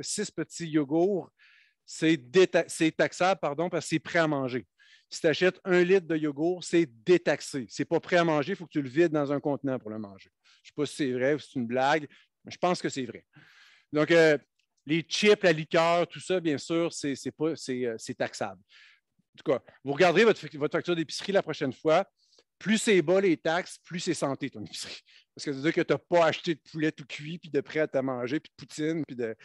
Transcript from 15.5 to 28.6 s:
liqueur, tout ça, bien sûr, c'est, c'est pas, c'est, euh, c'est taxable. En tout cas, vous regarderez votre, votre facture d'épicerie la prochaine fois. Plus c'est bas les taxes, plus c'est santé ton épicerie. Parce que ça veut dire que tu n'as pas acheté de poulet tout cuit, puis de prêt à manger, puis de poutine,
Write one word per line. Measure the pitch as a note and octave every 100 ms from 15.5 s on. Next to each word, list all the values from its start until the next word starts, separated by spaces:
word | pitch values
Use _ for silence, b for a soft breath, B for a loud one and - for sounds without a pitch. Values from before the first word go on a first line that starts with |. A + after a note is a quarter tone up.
liqueur, | D#3 D#3 E3+ E3 F3 E3
tout | D3+
ça, | - F#3
bien | E3 C3+
sûr, | - E3 E3+
c'est, | - D3 C3
c'est | C3
pas, | - D#3 D3
c'est, | - B2 B2
euh, | A2+
c'est | - B2
taxable. | B2 - A2 F#2
En | _ - - _ _ _ _ -
tout | -
cas, | B2+ - b
vous | C3+
regarderez | C#3 F3+ E3
votre, | A3+ - D3+ D3+
votre | D3
facture | E3+ E3 F3
d'épicerie | D#3 - -
la | G3
prochaine | D#3+ D3 C#3
fois. | - D#3 D#3+ G3 _ b b b _
Plus | F3+ A3
c'est | - F#3+
bas | D3+ F#3
les | G3 D3+
taxes, | D#3+ E3+ - -
plus | - E3
c'est | F3
santé | D3+ D3 C3 C3+
ton | G#2+
épicerie. | G#2 - - - - b b -
Parce |
que | -
ça | C3+
veut |
dire | D3+
que | E3+
tu | D#3+
n'as | D3
pas | - F3 D#3+
acheté | B2+ F3 D#3
de | _
poulet | D#3+ D#3
tout | - C#3
cuit, | - D3+ E3+
puis | D#3+
de | C#3
prêt | - D#3 D3+
à | C3+
manger, | C3+ B2 B2 D3+
puis | -
de |
poutine, | -